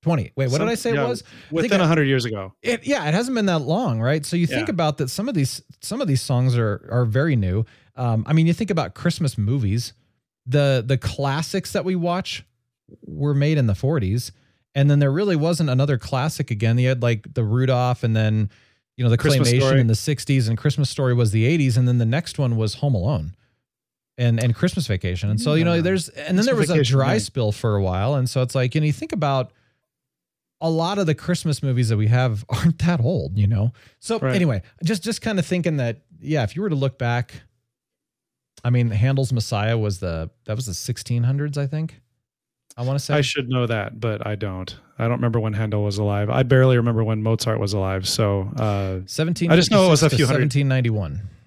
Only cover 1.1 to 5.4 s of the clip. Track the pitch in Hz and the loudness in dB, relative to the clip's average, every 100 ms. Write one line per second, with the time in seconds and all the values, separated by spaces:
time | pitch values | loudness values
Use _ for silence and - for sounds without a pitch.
1.1 | 117 - - - 160 220 202 165 165 139 | -4 -8 -20 -8 -2 0 2 4 4 2
2.1 | 135 120 107 95 - - 233 - 285 151 | 2 0 -6 -10 -8 -4 -4 -2 -2 0
3.1 | 165 247 247 202 170 131 175 247 113 117 | 0 0 0 0 0 0 -2 0 0 0
4.1 | 156 143 175 170 131 - 180 156 147 131 | -2 -2 -2 0 0 -2 -2 -2 -2 -6
5.1 | - 226 208 | -4 -4 0